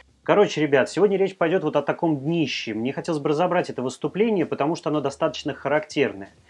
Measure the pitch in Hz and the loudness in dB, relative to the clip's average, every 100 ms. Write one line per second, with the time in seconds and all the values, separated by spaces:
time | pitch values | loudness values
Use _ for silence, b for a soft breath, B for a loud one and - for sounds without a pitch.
0 | - _ - 185 202 - 151 139 123 156 | -8 _ 2 4 4 2 2 4 2 2
1 | 202 190 190 - 170 185 156 - 185 147 | 2 4 0 0 0 2 0 0 0 0
2 | 165 143 139 170 139 - - 107 123 - | 0 0 0 0 0 -2 -6 -4 -4 -4
3 | 156 156 151 147 180 175 147 127 127 - | -4 -2 0 0 2 0 -2 -4 -6 -4
4 | 151 180 233 202 139 123 143 170 160 151 | -4 0 0 2 -2 0 -2 -2 -2 -2
5 | 151 - 156 - 151 - 135 151 151 151 | -4 -2 -4 -2 -8 -6 0 -2 0 0
6 | 120 98 98 _ _ | 0 -2 -14 _ _